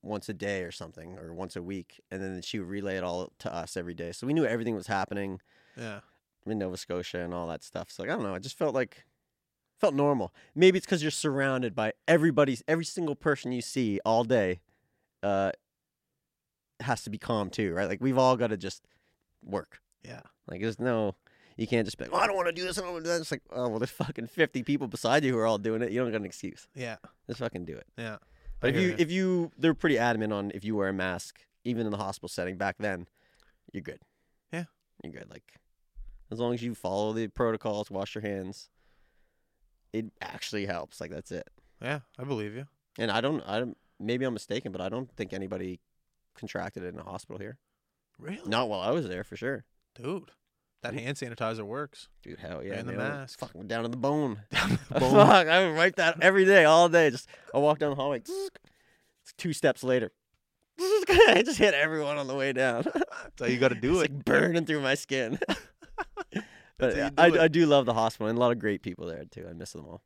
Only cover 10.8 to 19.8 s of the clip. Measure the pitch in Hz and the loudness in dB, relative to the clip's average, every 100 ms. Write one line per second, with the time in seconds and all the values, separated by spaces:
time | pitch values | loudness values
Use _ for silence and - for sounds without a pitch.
10.8 | - 180 151 - 156 139 135 131 123 101 | 0 -2 -2 -2 -2 0 0 0 -2 -2
11.8 | 107 - - 165 160 156 143 123 - 160 | -4 -4 2 4 4 4 2 2 0 -2
12.8 | 165 - 165 143 160 143 123 123 117 - | -2 -4 -4 -2 -2 -2 -2 -6 -4 -2
13.8 | 117 98 - 113 117 123 95 90 _ _ | 0 0 2 2 4 2 2 -2 _ _
14.8 | _ _ _ _ 101 98 98 - _ _ | _ _ _ _ -2 0 0 -4 _ _
15.8 | _ _ _ _ _ _ _ _ _ _ | _ _ _ _ _ _ _ _ _ _
16.8 | 117 123 - 107 - 113 98 - 104 85 | -4 -4 -4 -12 -4 -2 -2 -2 -2 -2
17.8 | 95 98 127 127 131 127 117 107 95 - | -4 -2 -2 2 4 4 0 -4 -8 -12
18.8 | _ _ _ _ _ _ - 98 - - | _ _ _ _ _ _ -8 -8 -8 -18